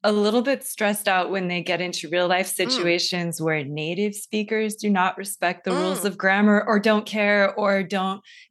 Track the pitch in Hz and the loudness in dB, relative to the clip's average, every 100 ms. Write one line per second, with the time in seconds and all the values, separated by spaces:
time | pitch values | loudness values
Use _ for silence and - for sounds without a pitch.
0 | 202 208 208 233 247 262 - - 208 208 | 2 4 4 2 2 -2 -4 -2 0 0
1 | - 185 175 190 180 175 170 170 180 175 | 2 2 2 -2 -2 -2 -2 -2 -2 -6
2 | 156 175 180 180 190 - 185 254 175 175 | -4 0 2 2 0 -2 -2 0 0 0
3 | 170 180 170 160 160 156 139 147 156 180 | 0 -2 -4 -4 -2 -2 -4 -6 -6 -2
4 | 208 202 - 214 208 220 214 208 208 190 | -4 -4 -6 -6 -2 -2 -2 -2 0 2
5 | 185 190 196 - 175 175 - 185 185 190 | 2 -2 -12 -4 -4 -2 -2 -2 0 -2
6 | 196 170 190 196 208 208 208 214 214 214 | -4 0 2 4 6 4 4 2 4 2
7 | 214 214 208 208 196 214 202 196 185 196 | 0 -2 2 4 2 2 0 0 -2 -4
8 | 190 196 - - - | -4 -6 -12 -20 0